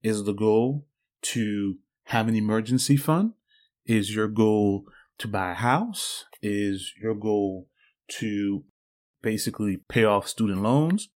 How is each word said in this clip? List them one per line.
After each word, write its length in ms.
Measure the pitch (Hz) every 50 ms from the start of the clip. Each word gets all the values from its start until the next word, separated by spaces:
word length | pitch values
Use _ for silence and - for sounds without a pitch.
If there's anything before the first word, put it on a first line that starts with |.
Is 220 | - 110 107 104 101
the 100 | 104 101
goal 520 | 101 107 110 107 110 117 131 139 147 143 _ _ _ _ _ _ _
to 540 | - - - 120 110 107 104 101 101 98 95 - _ _ _ _ _
have 240 | - - 117 110 113
an 60 | 113
emergency 640 | 110 107 107 107 110 107 110 127 131 - - 143 143
fund? 340 | 143 - 156 170 208 226 220 _ _ _ _ _ _ _ _ _ _
Is 280 | - 113 110 101 101 107
your 140 | 107 107 107
goal 560 | 107 110 110 107 107 107 104 101 98 98 - - - - _ _ _
to 120 | - - 110
buy 240 | 101 98 95 90
a 20 | 87
house? 720 | 90 113 120 131 165 226 240 196 - - - - - - _ - _
Is 500 | - 104 101 101 104 101 98 95 92 - - _
your 140 | 107 110 107
goal 540 | 104 104 110 107 104 101 98 95 92 90 _ _ _ _ _ _ _ _ - - -
to 460 | - 110 101 101 104 101 101 87 - _ _ _ _ _ _ _ _ _ _ _
basically 560 | - 113 110 104 - 117 - - 107 101 92 92 _ _
pay 160 | - 117 110
off 240 | 107 104 98 - -
student 340 | - - 113 104 95 95
loans? 460 | 101 110 127 143 151 165 185 214 - _ _